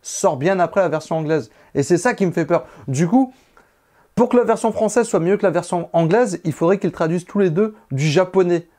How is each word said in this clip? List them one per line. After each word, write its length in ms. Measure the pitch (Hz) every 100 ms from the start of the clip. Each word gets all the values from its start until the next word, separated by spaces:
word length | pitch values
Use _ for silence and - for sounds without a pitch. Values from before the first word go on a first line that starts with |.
sort 360 | - - 185 139
bien 240 | 160 190
après 200 | 165 196
la 80 | 175
version 280 | 156 - 160
anglaise. 340 | 151 160 - _ _
Et 80 | 135
c'est 160 | 139 175
ça 160 | 247
qui 100 | -
me 60 | 185
fait 160 | 170 160
peur. 200 | 170 - - -
Du 220 | 131 170
coup, 260 | 254 262 - _ _ _ _ _ _ _
pour 140 | - 247
que 80 | 247
la 80 |
version 260 | 226 220 226
française 380 | - 214 240 220
soit 100 | 190
mieux 180 | 165 202
que 60 |
la 80 | 196
version 400 | 165 165 175 -
anglaise, 480 | 170 160 220 240 170
il 80 | 165
faudrait 260 | - 165 196
qu'ils 140 | 180
traduisent 320 | - 160 175
tous 160 | - 202
les 100 | 190
deux 240 | 160 214 - -
du 160 | 135 156
japonais. 600 | 151 185 190 175 175 170